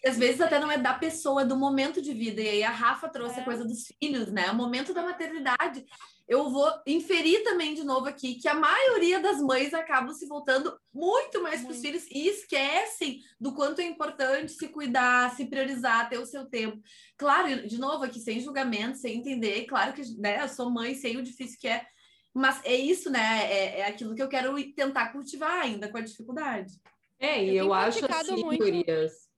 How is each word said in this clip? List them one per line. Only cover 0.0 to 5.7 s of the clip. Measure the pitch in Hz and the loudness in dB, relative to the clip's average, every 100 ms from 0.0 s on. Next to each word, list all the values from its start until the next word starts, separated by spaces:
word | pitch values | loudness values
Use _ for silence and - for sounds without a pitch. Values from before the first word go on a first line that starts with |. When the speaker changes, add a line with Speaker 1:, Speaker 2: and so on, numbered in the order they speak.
Speaker 1:
E | 262 | 2
às | 240 | 4
vezes | 247 262 | 4 6
até | 330 294 | 4 4
não | 302 | 2
é | 294 | 2
da | 247 | 2
pessoa, | 262 320 320 294 277 | 0 -2 -2 0 2
é | |
do | 262 262 | 4 2
momento | 277 269 277 381 | 2 2 2 -2
de | 285 | -4
vida. | 233 226 202 | -4 -4 -2
E | 214 | 0
aí | 208 | 2
a | 220 | 0
Rafa | 214 240 269 320 | 2 0 0 -4
trouxe | 262 240 240 | -6 -6 -6
a | |
Speaker 2:
É. | |
Speaker 1:
coisa | 254 233 | -4 -4
dos | 226 226 - - | -4 -6 -10 -6
filhos, | 294 269 208 | -2 -2 -2
né? | 196 180 | 0 0
O | |
momento | 226 240 247 330 | 0 0 -2 -2
da | 349 | -4
maternidade. | 349 359 320 320 269 247 339 | -4 -4 -6 -4 -2 0 -2